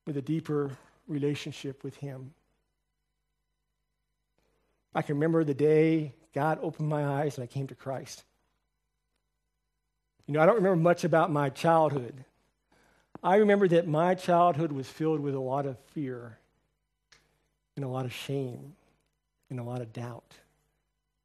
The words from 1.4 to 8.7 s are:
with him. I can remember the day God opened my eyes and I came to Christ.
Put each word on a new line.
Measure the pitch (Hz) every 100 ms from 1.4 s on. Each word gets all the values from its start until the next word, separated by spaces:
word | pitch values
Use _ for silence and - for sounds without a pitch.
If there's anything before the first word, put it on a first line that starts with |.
| 160 135 143 131
with | 139 -
him. | 143 131 131 - _ _ _ _ _ _ _ _ _ _ _ _ _ _ _ _ _ _ _ _ _ _ _ _ _ 180
I |
can | - 143
remember | 160 165
the | 156
day | 135 147 156 160 160 151 - _
God | - 151 156
opened | 190 151 151
my | 151 143
eyes | 139 151 135
and |
I | 120
came | 139 135
to | 123
Christ. | - 127 135 - _ _ _ _ _